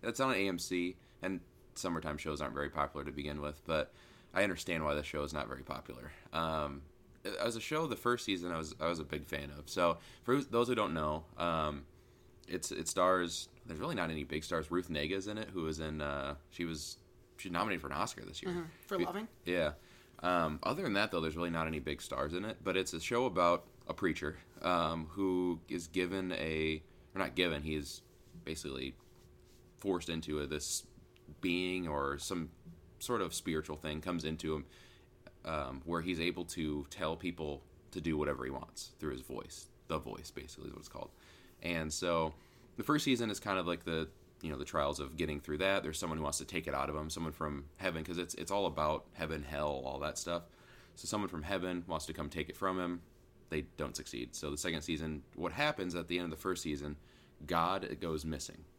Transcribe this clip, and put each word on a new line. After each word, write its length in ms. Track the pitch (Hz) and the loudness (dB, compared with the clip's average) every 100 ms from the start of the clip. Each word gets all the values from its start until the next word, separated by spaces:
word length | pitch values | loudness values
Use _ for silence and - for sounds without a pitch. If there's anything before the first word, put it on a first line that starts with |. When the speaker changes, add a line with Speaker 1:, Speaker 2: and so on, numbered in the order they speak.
Speaker 1:
It's 160 | - 117 | -2 2
on 140 | 135 | 4
A 140 | 104 98 | 6 4
M 120 | 90 | 2
C, 380 | - 90 87 92 - - | 0 2 2 -2 -16 -6
and 160 | 92 98 - - - | -4 -4 -6 -20 -16
summertime 440 | - 92 82 78 73 | -4 -2 0 0 -2
shows 200 | 80 73 | -2 0
aren't 120 | 71 | -2
very 160 | 65 73 | -2 -2
popular 340 | 73 71 71 71 | 0 0 0 -6
to 60 | |
begin 300 | 71 71 73 | -4 -4 -2
with, 200 | 73 76 - | -4 -6 0
but 260 | 78 - - - - - | 2 2 -6 -20 -20 -2
I 100 | 92 | 4
understand 400 | 101 85 - 82 | 4 2 0 2
why 100 | 76 | 2
the 100 | 73 | 2
show 200 | 76 78 | 0 -2
is 100 | 73 | -2
not 140 | 76 60 | -2 -4
very 160 | 65 | -6
popular. 480 | 67 64 - 60 60 - - | -6 -8 -8 -12 -12 -14 -6
Um, 480 | 80 82 80 73 71 76 - - - - - | 0 2 2 0 -4 -12 -20 -20 -8 -6 0
as 140 | 113 113 | 0 -2
a 40 | |
show, 260 | - 151 95 | -2 0 0
the 80 | 110 | 0
first 260 | 120 120 | 2 2
season 280 | - 95 87 | 2 0 0
I 40 | 82 | -2
was, 160 | 78 - | -2 0
I 80 | 82 | 0
was 120 | 85 | 0
a 40 | |
big 220 | 73 76 73 | -2 -4 -2
fan 260 | 73 71 73 | -4 -4 -8
of. 100 | 76 | -6
So 280 | - 85 82 - - | 4 4 4 -4 -10
for 120 | - 135 | 2 2
who, 60 | |
those 260 | 131 117 120 | 4 4 4
who 60 | 117 | 4
don't 180 | 104 | 4
know, 320 | 80 76 78 80 - | 2 2 0 -4 -2
um, 460 | 85 82 76 73 71 - - - - - - | 2 4 2 0 -8 -20 -20 -20 -20 -20 -6
it's, 240 | 90 - | -4 -2
it 160 | - - | -4 0
stars, 600 | 95 92 92 87 82 - - - | 6 6 6 4 -2 -8 -14 -10
there's 140 | 80 | -4
really 140 | 143 95 | -2 0
not 140 | 85 | 0
any 140 | 80 | 0
big 220 | 71 78 78 | 0 -2 0
stars. 260 | 82 78 | -2 2
Ruth 180 | 87 90 | 0 2
Nega's 380 | 76 76 98 98 | 0 2 0 -2
in 100 | 107 | -6
it, 120 | 110 | -4
who 100 | 92 | -2
was 180 | 80 76 | -2 -2
in, 200 | 78 78 | -2 -2
uh, 340 | 73 71 67 73 - | 0 0 -2 -6 -10
she 120 | - | -4
was, 340 | 85 80 - - - - - - | -4 -4 -6 -12 -18 -20 -20 -12
she's 160 | 98 | -4
nominated 300 | 85 107 92 | 0 2 0
for 60 | 67 | -2
an 60 | |
Oscar 300 | 69 113 - | 0 -2 -2
this 180 | - - | -10 -6
year. 120 | 190 | -4
Speaker 2:
Mm-hmm. 80 | 175 160 - - | -2 -4 -12 -4
For 100 | 190 | 0
Speaker 1:
Be- 80 | 170 | 0
Speaker 2:
Loving? 220 | 185 220 - | 0 -6 -8
Speaker 1:
Yeah. 280 | - 87 78 76 - - - - | 0 2 2 0 -14 -20 -20 -2
Um, 360 | 90 87 80 78 | 4 6 4 2
other 200 | - 147 | 0 0
than 100 | 175 | 2
that, 180 | 98 107 | 2 2
though, 80 | 87 | 2
there's 160 | 80 80 | 0 0
really 140 | 85 | 0
not 180 | 82 80 | 2 0
any 120 | 78 | 0
big 220 | 71 71 | -2 -4
stars 320 | - 65 73 | -4 -2 0
in 120 | 85 107 | 0 -4
it, 120 | - | -4
but 140 | 95 92 | 0 2
it's 160 | 92 | 0
a 60 | 82 | -2
show 240 | 82 117 127 | 0 2 4
about 400 | 87 87 87 - - - | 6 6 6 2 -20 -8
a 40 | |
preacher, 440 | - 90 78 76 - - - | 2 2 2 -2 -4 -14 -4
um, 460 | - 87 80 82 80 | 2 4 4 0 -4
who 480 | 87 95 90 90 82 82 | 0 4 4 4 0 -2
is 200 | 87 85 | -4 0
given 440 | 85 87 95 92 | 2 2 2 0
a, 500 | 80 80 78 78 78 - - - | -2 0 2 2 0 -4 -20 -12
or 60 | 95 | -2
not 160 | 85 64 | -2 4
given, 260 | 87 73 | 4 4
he 120 | 76 78 | 0 -2
is 260 | 71 - - - - 85 78 | -2 -10 -14 -20 -20 -14 -8
basically 500 | 80 73 65 65 - - - - - - - - - | -6 -4 -4 -6 -8 -18 -20 -20 -20 -20 -20 -20 -4
forced 280 | 98 90 85 | 2 2 2
into 300 | 80 78 76 | -2 0 0
a, 80 | 71 | 0
this 360 | 76 - - - - - - - 73 | -2 -2 -4 -6 -20 -20 -20 -18 -4
being 480 | 90 87 92 92 85 | 2 2 2 0 0
or 280 | 73 69 73 | 0 0 -2
some 320 | - 90 80 - - - - - | -2 -2 -4 -8 -18 -18 -20 -12
sort 220 | - 117 | -2 0
of 120 | 90 | 0
spiritual 420 | - - 78 78 76 | -2 0 0 0 -4
thing 240 | 78 76 | -4 -2
comes 240 | 90 87 | -2 -2
into 320 | 80 80 80 78 | 0 -2 0 -2
him, 100 | 71 - - - - - - - - | -4 -16 -20 -20 -20 -20 -20 -12 -4
um, 360 | 78 65 69 76 | -2 -2 -4 -2
where 160 | 85 | 0
he's 180 | 85 85 | 2 2
able 240 | 85 87 87 | 2 0 -4
to 400 | - 76 73 71 | -2 0 -2 -4
tell 260 | - 80 82 | -2 -2 0
people 460 | 90 82 76 71 - - - | -4 -4 -4 -6 -10 -20 -10
to 100 | 92 | -4
do 160 | 80 76 | 0 2
whatever 260 | 73 67 | 2 0
he 80 | 64 | -2
wants 400 | 65 - - - - | -6 -8 -12 -14 -6
through 120 | 78 | -4
his 100 | 64 | -4
voice. 460 | 65 65 - - - - - | -6 -8 -8 -14 -16 -20 -4
The 100 | 78 | -4
Voice, 320 | 78 - - | -4 -10 -10
basically, 360 | - 73 - 67 | -10 -10 -10 -10
is 60 | |
what 60 | - | -10
it's 100 | - | -12
called. 220 | - - - - - - - | -10 -10 -12 -20 -20 -20 -6
And 300 | 85 85 78 | 0 0 0
so 400 | 76 90 85 80 - - - - - | 0 4 4 4 -2 -18 -20 -16 -6
the 80 | |
first 220 | 113 151 - | 4 4 6
season 240 | 123 117 | 4 4
is 100 | 98 | 0
kind 180 | 104 95 | 2 2
of 80 | 87 | 4
like 200 | 85 85 | 0 2
the, 240 | 82 80 - - - | 0 0 -6 -20 -8
you 80 | 80 | -6
know, 60 | 69 | -4
the 80 | 76 | 0
trials 340 | 82 71 73 | 2 2 2
of 160 | 69 78 | -4 -2
getting 240 | 80 73 | 0 0
through 200 | - 76 | -2 2
that. 220 | 95 98 | 4 4
There's 140 | 76 78 | 2 -2
someone 200 | 87 80 | -2 0
who 60 | |
wants 140 | 73 - | 0 -2
to 60 | 80 | -2
take 220 | 87 78 | -4 0
it 60 | |
out 160 | 69 69 | 0 0
of 60 | 76 | -2
him, 140 | 78 | -4
someone 220 | 82 82 | -4 -4
from 340 | 76 78 71 73 - | -2 -4 -4 -8 -2
heaven, 260 | 92 82 | -2 -2
'cause 140 | 80 85 | -4 -4
it's, 160 | 85 - | -4 -6
it's 160 | 87 | -2
all 140 | 98 92 | 0 2
about 400 | 78 76 76 - | 2 2 0 -4
heaven, 300 | - 80 78 | -6 -4 -4
hell, 380 | 71 76 76 69 65 | -2 0 0 0 -4
all 140 | 69 | -4
that 180 | 73 - | -4 -4
stuff. 260 | 87 85 - - - - - - | -2 -4 -4 -20 -20 -20 -20 -12
So 100 | - | -2
someone 220 | 107 98 | 0 0
from 140 | 87 | -2
heaven 420 | 76 95 90 87 87 | -2 0 0 -2 -2
wants 180 | 80 - | -4 -2
to 60 | |
come 160 | 80 73 | -4 -4
take 200 | 82 73 | -2 -4
it 80 | - | -2
from 200 | 98 92 | 0 2
him. 220 | 87 87 - - - - - | 0 -2 -8 -20 -20 -20 -4
They 120 | 78 71 - | -4 -4 -4
don't 180 | 73 52 | -4 -4
succeed. 400 | - 60 62 - | -8 -6 -6 -4
So 160 | 76 | -4
the 60 | 76 | -2
second 240 | 90 80 | 0 -2
season, 420 | 78 78 80 76 - - | 0 -2 0 -4 -8 -4
what 180 | 82 | -4
happens 420 | 85 151 147 90 85 | 2 0 2 -2 -2
at 120 | 85 | 0
the 80 | 87 | 0
end 80 | 87 | 0
of 60 | |
the 100 | 78 | -2
first 200 | 92 90 | -2 0
season, 360 | 80 73 73 76 - - - - 73 | 0 -2 -4 -8 -12 -20 -20 -16 0
God 520 | 85 85 95 - 76 | 4 4 2 0 -4
goes 240 | 85 78 80 | -2 0 0
missing. 400 | 76 - - 80 | -4 -4 -10 -18